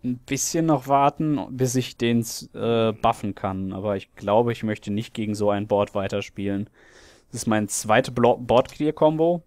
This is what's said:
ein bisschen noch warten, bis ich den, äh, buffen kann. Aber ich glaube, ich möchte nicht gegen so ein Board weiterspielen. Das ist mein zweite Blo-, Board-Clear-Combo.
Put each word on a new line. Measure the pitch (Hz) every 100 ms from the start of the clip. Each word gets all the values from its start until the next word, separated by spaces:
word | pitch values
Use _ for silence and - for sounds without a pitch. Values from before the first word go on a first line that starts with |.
ein | 127 123
bisschen | - 139 - 165 165
noch | 143 131
warten, | 139 139 - 156 143 -
bis | 127 127 127
ich | 123 -
den, | 117 117 113 - -
äh, | 107 110 117 113
buffen | 110 113 117 104 95
kann. | 98 95 95
Aber | 95 104 98
ich | - -
glaube, | 101 107 120
ich | 117
möchte | 113 104 -
nicht | 101 117
gegen | - 107
so | 104 104
ein | 101 104
Board | 101 101 104
weiterspielen. | 98 104 - - 101 98 104 _ _ - - _ _
Das | 120
ist | -
mein | 107 104
zweite | - 107 110 131
Blo-, | 123 117 120
Board-Clear-Combo. | 123 113 - - 151 151 156 156 165 175